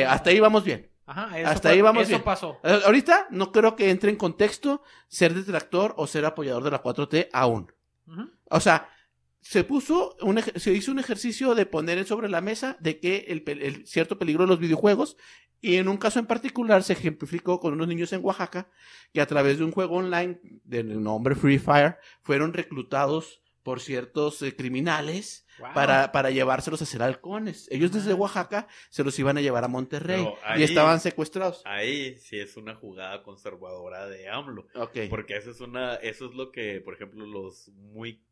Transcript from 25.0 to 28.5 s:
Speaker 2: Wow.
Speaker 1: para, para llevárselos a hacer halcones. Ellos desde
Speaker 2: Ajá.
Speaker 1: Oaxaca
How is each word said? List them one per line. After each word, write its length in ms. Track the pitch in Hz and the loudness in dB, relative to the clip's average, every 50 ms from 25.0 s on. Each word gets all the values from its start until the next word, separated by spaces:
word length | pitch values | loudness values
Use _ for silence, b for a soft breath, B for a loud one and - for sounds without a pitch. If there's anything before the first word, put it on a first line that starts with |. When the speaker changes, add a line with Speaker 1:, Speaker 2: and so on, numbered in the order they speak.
| 147 151 165 190 208 - - - _ b b b | -2 -6 -8 -8 -10 -12 -16 -20 _ b b b
Speaker 2:
Wow. 140 | - 123 143 | -16 -6 -2
Speaker 1:
para, 360 | 143 143 143 135 135 135 131 | 0 2 4 4 4 4 2
para 200 | - 143 135 131 | 0 0 0 2
llevárselos 500 | 131 131 131 131 131 127 - - 156 156 | 2 2 2 2 0 0 -2 -6 -6 -6
a 40 | 156 | -6
hacer 180 | - - 113 117 | -8 -4 -2 -2
halcones. 640 | 127 131 - - 170 196 214 220 214 - - - - | -2 -2 -4 -10 -10 -10 -8 -8 -8 -10 -12 -12 -8
Ellos 220 | 139 135 - 214 | -2 0 0 0
desde 200 | 185 214 196 208 190 | 0 -2 0 0 0
Speaker 2:
Ajá. 60 | 180 | 0
Speaker 1:
Oaxaca 460 | 202 196 - 202 175 - | 0 -2 -2 -6 -6 -4